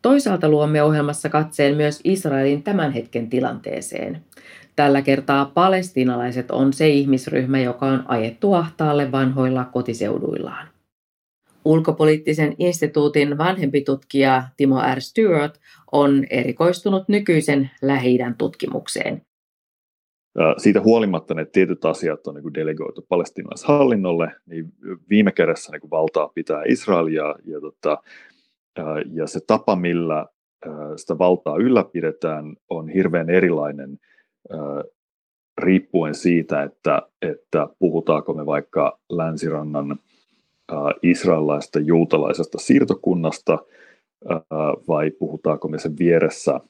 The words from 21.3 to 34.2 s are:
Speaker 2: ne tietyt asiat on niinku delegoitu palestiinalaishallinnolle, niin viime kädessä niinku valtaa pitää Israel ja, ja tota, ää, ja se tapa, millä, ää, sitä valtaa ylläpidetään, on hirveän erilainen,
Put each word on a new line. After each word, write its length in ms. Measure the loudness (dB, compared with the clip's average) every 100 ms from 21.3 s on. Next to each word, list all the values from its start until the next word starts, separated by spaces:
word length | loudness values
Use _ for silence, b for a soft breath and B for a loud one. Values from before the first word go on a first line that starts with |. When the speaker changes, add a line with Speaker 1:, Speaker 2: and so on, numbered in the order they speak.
Speaker 2:
ne 100 | -8
tietyt 400 | -2 2 2 0
asiat 420 | -2 -2 -4 -6 -10
on 80 |
niinku 200 | -12 -12
delegoitu 520 | -6 -6 -6 -10 -12 -4
palestiinalaishallinnolle, 1200 | -2 -2 -8 -14 -10 0 2 4 2 0 -2 -2 -6 _
niin 260 | -14 -14 _ -16 -16 _
viime 240 | 4 4
kädessä 400 | 2 0 0 -6
niinku 180 | -16 -6
valtaa 380 | -2 0 0 -4
pitää 340 | -6 -6 -4 0
Israel 400 | 0 2 0 2
ja, 280 | -2 -4 -8
ja 160 | -12 -14
tota, 420 | -14 _ -4 -4 b b b b b b _ -12
ää, 60 | -8 -6 -6
ja 140 | -6 -6
se 140 | -8 -2
tapa, 300 | 0 0 -2
millä, 400 | 0 -2 -2 -4
ää, 560 | -6 _ _ _ -16 -14 -14 -14
sitä 220 | -8 0
valtaa 380 | 4 2 0 -2
ylläpidetään, 1000 | 2 2 0 -4 -4 -4 -6 -6 -10 -18 _
on 180 | -10 -4
hirveän 420 | 0 0 0 2
erilainen, 680 | 2 2 0 -4 -8 -14 -18 _ _